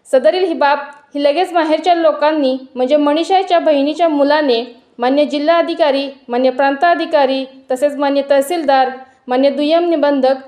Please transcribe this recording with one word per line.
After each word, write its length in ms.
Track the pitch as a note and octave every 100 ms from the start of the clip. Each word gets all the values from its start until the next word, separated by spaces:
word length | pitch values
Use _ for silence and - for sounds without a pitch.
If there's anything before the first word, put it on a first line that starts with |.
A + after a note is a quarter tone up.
| -
सदरील 320 | C4+ C4 F4+
ही 100 | F#4
बाब 240 | D4 C#4+ C#4 - - _
ही 80 | C#4+
लगेच 280 | C#4+ C#4+ F4+
माहेरच्या 420 | E4+ D#4+ D#4 F4+
लोकांनी 600 | F4 E4 D4 D4 D#4 C4+ C4 -
म्हणजे 220 | A#3+ B3+ D4+
मनीषाच्या 640 | D4 D4 E4 F#4+ F#4+ F4
बहिणीच्या 500 | D4+ D4 C#4 D4+ E4+
मुलाने 560 | D4 C#4+ D4 D4 A#3 B3 - _ -
मान्य 260 | B3 C#4
जिल्हाधिकारी, 840 | D4 C#4+ D4 E4+ D#4+ E4 D#4 C4+ C#4 C4+ -
मान्य 220 | A#3+ B3+
प्रांताधिकारी, 920 | B3+ C#4 C#4 F4 E4+ E4 D#4 C4+ C4+ C4 - -
तसेच 260 | B3+ D4 C4+
मान्य 260 | C#4+ C#4 C#4
तहसीलदार, 600 | C#4 C4+ F4 C#4+ C4+ B3+ B3 - _ -
मान्य 220 | B3+ C#4
दुय्यम 380 | B3+ D4 E4 F4
निबंधक 480 | E4 C#4+ C#4+ B3+ C4+